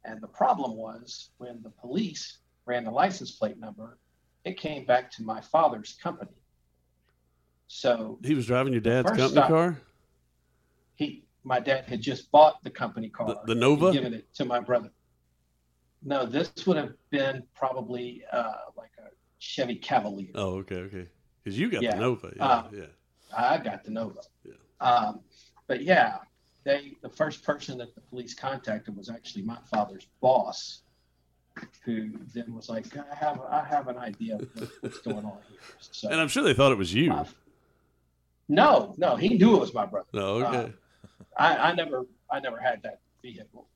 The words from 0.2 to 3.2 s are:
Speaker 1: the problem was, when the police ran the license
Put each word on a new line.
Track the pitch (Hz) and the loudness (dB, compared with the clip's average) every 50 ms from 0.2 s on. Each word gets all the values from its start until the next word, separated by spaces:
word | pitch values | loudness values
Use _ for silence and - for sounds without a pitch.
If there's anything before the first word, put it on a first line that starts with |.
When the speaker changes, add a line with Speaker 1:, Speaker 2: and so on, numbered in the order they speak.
Speaker 1:
the | 110 104 | -14 -16
problem | _ - - 131 127 - 135 123 110 | _ 0 2 2 2 0 -2 -6 -6
was, | 113 110 110 113 117 120 123 - - - - _ _ | -8 -10 -12 -12 -16 -16 -18 -18 -18 -18 -20 _ _
when | 123 123 120 117 110 | -16 -16 -16 -16 -18
the | 110 | -20
police | - _ - 120 131 185 - 95 151 - - - - _ _ _ _ _ _ | -20 _ -12 -6 -4 -4 -4 -4 -6 -10 -14 -14 -16 _ _ _ _ _ _
ran | - 123 123 120 | -4 -4 -4 -4
the | 110 113 | -2 0
license | 135 165 202 185 - | 0 0 0 -2 -8